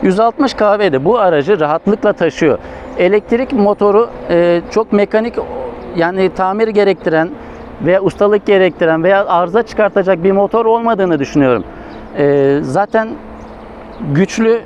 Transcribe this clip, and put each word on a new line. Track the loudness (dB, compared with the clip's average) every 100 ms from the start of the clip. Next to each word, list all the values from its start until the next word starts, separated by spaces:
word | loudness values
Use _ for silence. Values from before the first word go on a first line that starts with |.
Yüz | 0 2
altmış | 0 2 -2
K | 2 2 2
V'de | 2 2 2
bu | 2
aracı | 2 2 2 0
rahatlıkla | 2 0 0 0 0
taşıyor. | 0 -2 0 0 0 -4 -16 -14 0
Elektrik | 2 2 0 -2 -2
motoru, | 0 0 2 2 2 0 -4 -2
e, | 2 4 2 0
çok | -2 0
mekanik, | 0 2 0 -2 -6 -8 -8 -10 -12 -12 -4
yani | -2 0 -2
tamir | 0 -4 -2 -2
gerektiren | 0 2 0 0 0 -2 -6 -16 -18 -18 -6 0
veya | 2
ustalık | 0 0 2 2 2
gerektiren | 4 4 2 0 2
veya | 2 2 2
arıza | 0 0 -2
çıkartacak | -2 0 0 2 0 2
bir | 2
motor | 2 2 0 2
olmadığını | 0 0 0 2 0
düşünüyorum. | 0 2 2 2 -2 -14 -16 -16 -14 -2
E, | 2 2 2 2
zaten | 0 -2 0 -2 -2 -8 -16 -18 -18 -18 -20 -20 -20 -12 -2
güçlü | 0 0 2 0 0